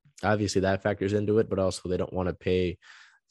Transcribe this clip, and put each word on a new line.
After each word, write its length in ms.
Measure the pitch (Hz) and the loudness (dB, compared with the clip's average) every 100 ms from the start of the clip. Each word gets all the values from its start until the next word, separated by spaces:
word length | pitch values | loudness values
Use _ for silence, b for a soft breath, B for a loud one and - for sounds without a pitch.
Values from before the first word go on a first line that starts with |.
| _ - | _ -4
obviously 380 | 95 107 101 98 | 0 0 0 0
that 220 | 95 98 | 2 0
factors 300 | 107 101 98 | -2 -2 0
into 260 | 104 104 107 | 0 2 2
it, 100 | - | 2
but 100 | 95 | 0
also 300 | 95 - 90 | 0 -2 -4
they 80 | 90 | -4
don't 160 | 92 | -2
wanna 200 | 92 90 | -2 -4
pay 440 | 78 - 92 90 78 B B B B _ | -4 0 0 0 -4 B B B B _